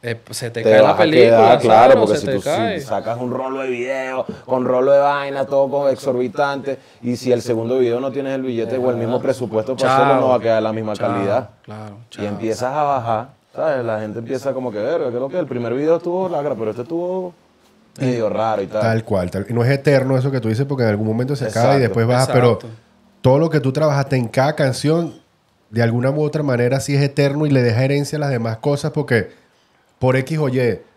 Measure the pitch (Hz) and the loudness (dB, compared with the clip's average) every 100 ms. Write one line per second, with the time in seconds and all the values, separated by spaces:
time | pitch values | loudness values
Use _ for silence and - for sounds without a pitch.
0 | 120 113 - - 120 113 113 107 107 - | -8 -10 -10 -10 -8 -2 4 6 6 4
1 | 165 143 117 113 113 120 113 110 - 269 | 4 6 8 8 8 6 6 8 8 8
2 | - 180 - 127 139 170 226 185 135 101 | 6 0 -2 -4 -2 -2 -2 -4 -6 -6
3 | 107 117 123 127 131 135 131 120 123 135 | -4 -6 -4 -6 -6 -6 -6 -4 -4 -6
4 | 131 127 120 104 - 127 127 127 135 139 | -6 -6 -6 -10 -4 -2 2 2 4 4
5 | 143 143 139 139 135 139 139 139 143 127 | 4 0 -4 -4 0 2 2 2 0 0
6 | 139 123 127 143 143 139 135 131 - _ | -2 -2 -2 0 -2 -2 -6 -8 -12 _
7 | 123 120 127 123 120 113 113 131 120 120 | -6 -4 0 0 0 -2 0 2 2 0
8 | 135 131 135 135 131 117 110 127 127 117 | -4 -6 -6 -4 -4 -4 -4 -2 -2 -2
9 | 113 123 113 110 120 110 107 127 131 135 | -2 -2 -2 -2 -2 -2 -2 -2 2 4
10 | 139 135 131 123 113 110 110 110 110 104 | 4 4 2 2 2 0 0 -2 -4 -4
11 | 113 101 98 113 110 _ - 107 107 101 | -2 -2 -2 -2 -4 _ -18 -16 -16 -18
12 | 120 - 104 104 110 107 123 143 147 139 | -20 -8 -8 -4 -4 -4 -4 -2 -2 -2
13 | 120 110 127 _ _ - 151 139 120 107 | -2 -4 -6 _ _ -6 -4 -2 -2 -4
14 | 107 104 117 135 135 131 127 104 113 165 | -6 -8 -6 -6 -4 -4 -6 -4 -4 -2
15 | 143 120 135 180 143 123 117 123 151 165 | -4 -4 -4 -6 -4 -4 -4 -2 0 0
16 | 170 175 185 165 147 117 110 107 120 165 | 0 -4 -4 -4 -4 -4 -6 -6 -8 -6
17 | 180 185 180 165 _ _ _ _ _ - | -6 -6 -8 -14 _ _ _ _ _ -6
18 | 135 123 110 98 110 107 98 107 110 113 | -4 -2 -2 -2 -2 -2 -4 -2 0 0
19 | 110 98 90 95 104 117 117 139 143 139 | -2 -2 -2 -6 -4 -2 0 0 2 2
20 | 131 135 135 135 110 110 139 139 113 104 | 2 0 0 -2 -2 -2 -2 0 0 0
21 | 110 110 131 139 123 110 123 139 117 98 | 0 -2 -2 -4 -4 2 2 4 2 0
22 | 113 123 131 123 123 104 113 113 _ _ | 2 2 2 4 2 2 -4 -18 _ _
23 | _ _ 131 135 160 151 131 135 156 139 | _ _ 2 4 4 0 0 0 0 0
24 | 135 131 113 - 135 156 139 120 143 165 | 0 -2 0 0 0 0 -2 0 0 0
25 | 170 - _ _ _ _ _ 110 117 117 | -2 -8 _ _ _ _ _ 0 0 2
26 | 127 143 151 151 147 123 123 135 127 143 | 0 0 -2 -2 -2 0 0 0 -2 0
27 | 143 139 143 143 151 135 120 110 135 143 | 0 2 0 0 2 2 2 2 0 0
28 | 143 151 143 123 113 110 147 143 156 151 | -2 -4 -2 -2 -4 -4 -2 -2 -2 -4
29 | 135 120 92 - _ _ _ _ _ _ | 0 0 0 -10 _ _ _ _ _ _
30 | 127 131 131 160 143 127 123 101 - | 0 0 -2 -2 -2 0 0 -2 -8